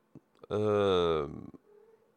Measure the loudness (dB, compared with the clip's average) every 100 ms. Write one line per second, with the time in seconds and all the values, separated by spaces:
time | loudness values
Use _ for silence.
0 | _ -20 -20 _ -6 -2 0 2 4 4
1 | 2 0 -2 -8 -14 -18 _ -20 -20 _
2 | _